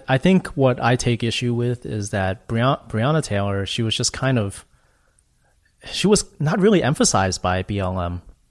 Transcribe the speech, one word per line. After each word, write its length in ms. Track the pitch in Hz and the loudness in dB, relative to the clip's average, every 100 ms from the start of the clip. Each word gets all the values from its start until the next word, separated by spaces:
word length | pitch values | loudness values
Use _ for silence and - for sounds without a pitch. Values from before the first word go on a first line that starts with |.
| - | 0
I 100 | 135 | 2
think 260 | 180 185 - | 4 4 2
what 300 | 143 131 123 | 0 2 2
I 140 | 120 123 | 2 2
take 280 | 120 117 | 0 0
issue 320 | 117 - 123 117 | -2 -2 -2 -2
with 320 | 120 120 - | -2 -4 -6
is 240 | 107 101 | -6 -4
that 360 | 101 95 95 - | -2 -2 -4 -4
Breon-, 400 | 113 127 - - | -2 0 -2 -4
Breonna 360 | 110 127 156 | -2 0 0
Taylor, 420 | - 101 101 98 95 | 0 -2 -2 -4 -4
she 160 | - | -4
was 140 | 113 - | -2 -2
just 160 | - | -4
kind 240 | - 131 123 | -2 0 0
of, 260 | 101 - - _ _ _ _ _ _ _ _ _ _ _ - | -2 -6 -16 _ _ _ _ _ _ _ _ _ _ _ -12
she 140 | - 185 | 0 2
was 180 | 208 - - | 2 0 -4
not 200 | 151 208 | -2 2
really 240 | 202 190 | 4 4
emphasized 580 | 120 156 240 101 95 - | 2 2 2 2 0 0
by 220 | 90 92 | -2 -2
B 160 | 95 101 | -2 -4
L 200 | 92 92 | -2 -2
M. 220 | 87 87 - - _ | -4 -6 -12 -20 _